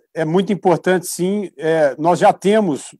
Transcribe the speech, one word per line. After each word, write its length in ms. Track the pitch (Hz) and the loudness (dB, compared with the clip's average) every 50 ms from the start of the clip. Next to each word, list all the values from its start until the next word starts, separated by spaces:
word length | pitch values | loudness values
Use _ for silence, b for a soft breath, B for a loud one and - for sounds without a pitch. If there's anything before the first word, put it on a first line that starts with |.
| _ _ - | _ _ -8
É 100 | 160 160 | -6 -4
muito 280 | 156 165 196 185 190 202 | -2 0 -2 0 0 -4
importante, 540 | 165 - 185 170 165 - 185 190 175 175 | -2 2 0 0 2 2 0 0 0 -2
sim. 440 | - - - 175 185 202 208 196 - _ | -6 -8 -4 -4 -2 -2 -4 -6 -8 _
É, 380 | 135 156 160 165 160 151 139 123 | -6 -2 -2 0 2 2 0 0
nós 240 | - 151 170 175 156 | -2 0 0 0 4
já 120 | 190 202 - | 4 2 2
temos 640 | - - 190 214 220 208 170 139 117 - - - | 2 0 2 2 2 2 0 -2 -4 -8 -16 -20